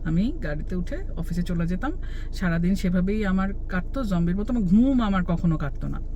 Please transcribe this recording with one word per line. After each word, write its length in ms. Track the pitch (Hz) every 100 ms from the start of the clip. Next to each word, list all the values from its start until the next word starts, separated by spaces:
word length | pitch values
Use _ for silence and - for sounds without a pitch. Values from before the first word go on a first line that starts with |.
আমি 280 | - 165 233 -
গাড়িতে 340 | 156 151 - 185
উঠে 200 | 180 330
অফিসে 460 | - - 170 170
চলে 240 | 175 170 165
যেতাম। 260 | 180 277 - - - -
সারাদিন 420 | - 180 165 175
সেভাবেই 520 | 196 185 185 185 214 196
আমার 220 | 190 196 - -
কাটতো, 360 | 185 - 277
জম্বির 320 | 214 175 170 185
মতো। 180 | 220
আমার 140 | 240 180
ঘুম 320 | 208 262 254
আমার 240 | 214 190
কখনো 320 | 175 165 170 156
কাটতো 320 | 143 - 143
না 120 | 139 -